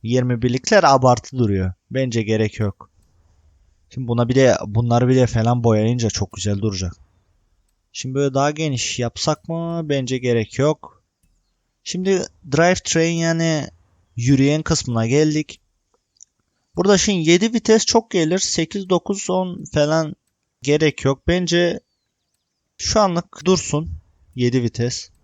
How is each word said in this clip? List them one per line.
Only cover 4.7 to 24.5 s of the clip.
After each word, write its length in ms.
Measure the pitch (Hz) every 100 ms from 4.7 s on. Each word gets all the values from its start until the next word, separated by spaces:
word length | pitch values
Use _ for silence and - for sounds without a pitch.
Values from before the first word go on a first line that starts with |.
| 107 120 117 127
bir 80 | 131
de 100 | 123
falan 380 | 120 120 123
boyayınca 440 | 117 107 110 123 117
çok 240 | - 98
güzel 260 | - 98 101
duracak. 340 | 110 95 90 - _ _ _ _ _ _ _ _ _
Şimdi 220 | - 131
böyle 200 | 131 143
daha 160 | 135 143
geniş 480 | 151 156 131 - -
yapsak 500 | 120 - - 151 -
mı? 320 | 165 170 170
Bence 340 | 156 139 127 127
gerek 400 | 123 117 107 -
yok. 440 | 143 156 - _ _ _ _ _ _ _ _ _
Şimdi 420 | - 175 185 190 - _ 151
drivetrain 640 | 135 170 185 - 165 165 170
yani 500 | 165 165 165 156 - _ _ _ _ -
yürüyen 460 | 120 139 139 151
kısmına 440 | 156 160 - 117 113
geldik. 540 | 139 156 151 151 - _ _ _ _ _ _ - _ _ _ _ -
Burada 220 | 185 202
şimdi 320 | - 190 160
yedi 220 | 175 220
vites 340 | 226 - 220 -
çok 240 | 233 220
gelir. 280 | 190 160 180
Sekiz, 500 | - - 160 202 185
dokuz, 420 | 180 - 196 -
on 340 | 185 185 175
falan 500 | 151 156 147 160 156 - _ _ _ _
gerek 420 | 131 151 156 -
yok. 180 | - 139 -
Bence 520 | 175 175 175 170 196 _ _ _ _ _ _ _ _ _ _
şu 220 | - 220
anlık 440 | 202 170 - -
dursun 460 | 180 185 - 147 156 - _ _ _
yedi 280 | - 123